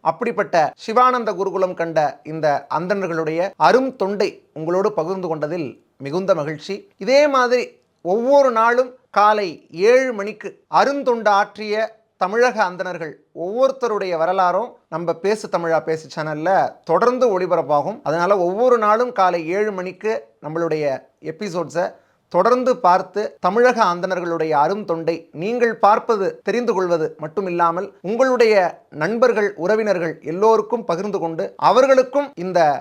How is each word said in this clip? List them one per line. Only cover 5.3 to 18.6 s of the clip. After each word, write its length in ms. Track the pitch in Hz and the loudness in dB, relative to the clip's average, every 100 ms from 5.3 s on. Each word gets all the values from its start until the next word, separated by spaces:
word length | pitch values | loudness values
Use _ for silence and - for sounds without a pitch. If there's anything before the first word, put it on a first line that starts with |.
கொண்டதில் 360 | 156 151 175 135 - _ _ 139 | -6 -6 -6 -8 -12 _ _ -8
மிகுந்த 280 | 165 196 175 | -6 0 0
மகிழ்ச்சி. 360 | 147 156 - 202 - _ | -2 -8 -10 -12 -12 _
இதே 180 | 190 269 294 269 | 2 4 4 2
மாதிரி 280 | 247 247 - _ _ _ 165 | 2 0 -2 _ _ _ -4
ஒவ்வொரு 360 | 202 240 285 269 226 | -2 4 4 4 4
நாளும் 300 | 226 240 254 - _ - | 2 2 -2 -6 _ 2
காலை 320 | 208 214 196 139 _ 160 202 | 4 2 -2 -8 _ 0 4
ஏழு 200 | 254 262 220 | 4 2 -4
மணிக்கு 300 | 202 214 190 - _ 160 | -8 -10 -14 -16 _ 2
அருந்தொண்டு 500 | 226 285 254 233 214 202 | 2 0 -2 0 2 2
ஆற்றிய 440 | 208 - 214 208 220 - _ _ | 0 -6 -6 -4 -4 -8 _ _
தமிழக 340 | 185 220 247 214 190 | -4 2 2 2 -2
அந்தணர்கள் 440 | 180 185 170 156 131 _ - | -2 -8 -6 -10 -12 _ -10
ஒவ்வொருத்தருடைய 680 | 170 226 262 269 233 208 190 165 | -8 0 0 0 -4 -2 -2 -2
வரலாறும் 500 | 165 190 180 180 240 - _ | 0 2 0 0 -4 -12 _
நம்ம 180 | 160 170 165 | -8 -6 -2
பேசு 220 | 196 214 - | -2 -2 -4
தமிழா 240 | 180 170 160 160 | -4 0 -2 -2
பேசு 180 | 160 156 | -6 -6
சேனல்ல 360 | 165 156 151 160 190 135 - - | -8 -6 -4 0 0 0 -4 -2
தொடர்ந்து 360 | 165 233 254 247 | 2 2 2 0
ஒளிபரப்பாகும். 640 | 185 180 170 143 147 147 220 - | 0 0 -2 0 0 -2 -6 -4
அதனால 280 | 160 175 202 175 | -2 2 2 0
ஒவ்வொரு 300 | 196 | 2